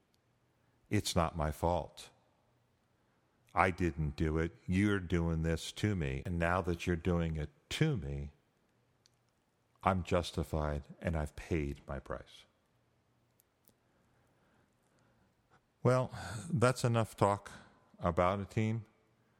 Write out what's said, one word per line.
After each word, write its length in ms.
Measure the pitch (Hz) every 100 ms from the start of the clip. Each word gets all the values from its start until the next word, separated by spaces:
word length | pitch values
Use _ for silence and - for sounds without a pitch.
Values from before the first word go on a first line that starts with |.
| _ _ _ _ _ _ _ _ _
It's 260 | 104 - 92
not 220 | 80 82
my 120 | 76
fault. 600 | - 85 85 - - - _ _ _ _ _ _ _ _ _ _ _ _ _ _ -
"I 140 | 95
didn't 440 | 87 87 78 76
do 240 | - 80 78
it. 140 | 82 - -
You're 340 | 92 104 101
doing 420 | 85 87 85 80
this 300 | 80 82 -
to 240 | - 107 98
me. 260 | 71 67 92
And 120 | 85
now 220 | 85 90
that 240 | 90 82 -
you're 80 |
doing 420 | 87 90 87 82 78
it 140 | 76 - _
to 260 | - 160 123
me, 340 | 69 71 73 - _ _ _ _ _ _ _ _ _ _ _ _ _ _
I'm 200 | 98 95
justified 840 | 85 90 82 - 80 80 76 73 - -
and 160 | - 82
I've 180 | 76
paid 460 | - - 85 71 69 -
my 100 | 69
price." 460 | - 65 - - - _ _ _ _ _ _ _ _ _ _ _ _ _ _ _ _ _ _ _ _ _ _ _ _ _ _ _ _ _ _ _ _ _
Well, 280 | 123 127 123 - - - 170
that's 320 | 139 123 127
enough 320 | 123 117 110 -
talk 340 | 101 101 - - - - _ -
about 400 | 90 85 90 101
a 40 |
team, 400 | 95 - 110 113 - _ _ _ _ _